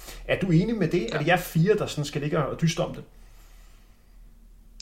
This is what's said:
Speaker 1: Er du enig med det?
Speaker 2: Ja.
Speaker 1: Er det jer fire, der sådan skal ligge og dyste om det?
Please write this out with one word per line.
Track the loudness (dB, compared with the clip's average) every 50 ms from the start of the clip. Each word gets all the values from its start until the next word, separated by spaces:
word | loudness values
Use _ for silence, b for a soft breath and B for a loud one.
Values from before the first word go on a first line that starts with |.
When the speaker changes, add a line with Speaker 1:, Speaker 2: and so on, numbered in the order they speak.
| B B B B B
Speaker 1:
Er | -2 -2 0
du | 2 4
enig | 4 4 4 4 0
med | 0 0
det? | 0 0 -2
Speaker 2:
Ja. | -2 -2 -4
Speaker 1:
Er |
det | -2 2
jer | 2 2
fire, | 2 2 0 0 2 4 4 4
der | 2 0
sådan | -2 -4 -6 -6
skal | -4 -4 -4
ligge | -2 0 0 0 0
og | 0 -2 0
dyste | 0 0 0 0
om | -4 -4 -6
det? | -12 -14 -16 b b b b b b b b b b b b b b b b b b b b b b -20 -20 -20 -20 -20 -20 -20 -20 -20 -20 -16 -6